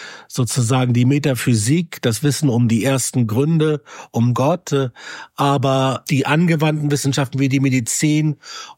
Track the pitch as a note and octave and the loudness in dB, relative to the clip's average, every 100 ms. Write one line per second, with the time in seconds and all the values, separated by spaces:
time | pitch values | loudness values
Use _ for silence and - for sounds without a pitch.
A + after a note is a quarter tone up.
0 | - - - - A#2+ - A2+ C3 B2+ A#2+ | -18 -20 -10 -4 -2 0 0 2 2 2
1 | B2 C#3+ D3 B2 - A2+ G#2 E3 E3 - | 4 2 0 -2 0 0 2 0 -2 -4
2 | B2 A2 D3 C3 C#3+ A#2 A#2+ A2+ B2+ C3+ | -4 0 0 0 0 2 2 2 2 0
3 | - C3 A2 A2 D3+ E3 D#3 D3 - - | -2 -2 0 0 2 2 2 -2 -8 -20
4 | - A#2 A#2+ A#2+ C3+ F3 - C#3 C3 - | -8 0 0 2 0 -2 -2 -2 -2 -6
5 | - - - - C#3+ C#3 C3+ C3+ C3 A#2+ | -18 -18 -16 -2 0 2 2 2 0 -2
6 | - C3+ C3 D3+ F3 D#3+ D#3 D#3 D3 C#3+ | -2 -2 2 2 2 2 0 0 -2 -2
7 | C3+ C#3 C3 C3 C3+ C3+ C3+ C3 A2+ - | -2 -2 -2 -2 0 2 2 0 -2 -2
8 | D#3 D3+ D#3 C#3+ - - - | 0 2 0 -4 -10 -18 -18